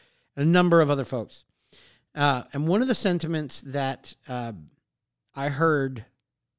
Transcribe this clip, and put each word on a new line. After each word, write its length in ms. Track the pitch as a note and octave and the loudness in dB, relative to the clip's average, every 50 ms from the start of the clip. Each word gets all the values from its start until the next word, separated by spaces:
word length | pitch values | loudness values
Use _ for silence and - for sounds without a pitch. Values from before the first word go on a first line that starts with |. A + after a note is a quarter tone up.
| _ _ _ _ _ _ _ | _ _ _ _ _ _ _
and 120 | C#3 C#3+ | 0 2
a 20 | D#3+ | 4
number 320 | E3+ F3+ F3+ F3 E3+ E3 | 4 4 6 6 6 6
of 80 | D#3 C#3+ | 6 4
other 160 | C#3+ C#3 B2+ | 2 0 -2
folks. 400 | - C3+ A#2+ G#2 - - - - _ _ _ _ _ - - - - _ _ _ _ - | -4 -6 -8 -8 -10 -14 -20 -20 _ _ _ _ _ -20 -20 -20 -20 _ _ _ _ -4
Uh, 280 | D3+ C#3+ D3 C3+ B2 - - - | 0 2 2 2 0 -4 -6 -6
and 140 | C#3+ D3+ | -2 0
one 140 | D#3+ F3+ G#3+ | 2 2 2
of 60 | B3+ | 2
the 80 | C4 G#3+ | 0 0
sentiments 680 | - - G3 F3+ E3 E3 D#3 E3+ D#3 D3+ B2+ - - | 0 0 0 0 0 -2 -2 -4 -4 -4 -6 -8 -10
that, 540 | - C#3 C3 C#3+ C3+ C3+ C3 - - - - - _ | -8 -6 -4 -4 -4 -4 -4 -8 -12 -18 -20 -18 _
uh, 260 | - B2+ B2 A#2+ A#2+ A2 E2+ D2+ - _ _ _ _ _ _ _ _ _ _ _ _ - | -10 -8 -8 -6 -8 -10 -12 -16 -20 _ _ _ _ _ _ _ _ _ _ _ _ -10
I 140 | C#3 C#3 D3 | -6 -4 -4
heard 560 | C#3 C3 E3 E3 D3+ C#3+ C3+ C3+ C3 A2+ G#2 - _ _ _ _ _ _ _ _ _ | -2 0 2 2 2 2 0 -2 -6 -10 -14 -18 _ _ _ _ _ _ _ _ _